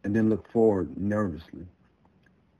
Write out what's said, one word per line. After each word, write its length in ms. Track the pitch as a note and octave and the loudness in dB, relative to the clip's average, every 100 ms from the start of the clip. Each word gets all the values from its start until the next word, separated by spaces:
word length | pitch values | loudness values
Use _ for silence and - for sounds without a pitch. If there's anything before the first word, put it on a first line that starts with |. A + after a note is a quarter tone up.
and 120 | G2+ G#2+ | -2 2
then 140 | A2 | 2
looked 220 | G#2+ - | 0 -2
forward 440 | A#2 A2+ G2 E2 - | 2 4 2 -2 -4
nervously. 720 | G2 G#2 G2+ D#2 - - F#2 _ _ _ _ _ _ _ _ | -4 -2 -2 -6 -14 -18 -20 _ _ _ _ _ _ _ _